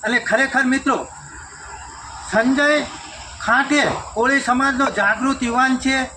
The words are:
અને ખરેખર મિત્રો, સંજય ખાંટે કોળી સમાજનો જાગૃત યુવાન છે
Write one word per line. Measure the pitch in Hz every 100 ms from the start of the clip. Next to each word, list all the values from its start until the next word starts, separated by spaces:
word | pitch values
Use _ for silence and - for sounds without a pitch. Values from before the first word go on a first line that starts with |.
અને | 214 240
ખરેખર | - 220 269 254
મિત્રો, | 262 262 277 220 - - - - - - - - - - - - -
સંજય | 208 240 269 294 302 254 - - - - -
ખાંટે | - 240 269 294 202 - -
કોળી | - 240 277
સમાજનો | 262 247 269 254 269
જાગૃત | 196 196 214 262 262
યુવાન | 240 240 262 254
છે | 262 269 262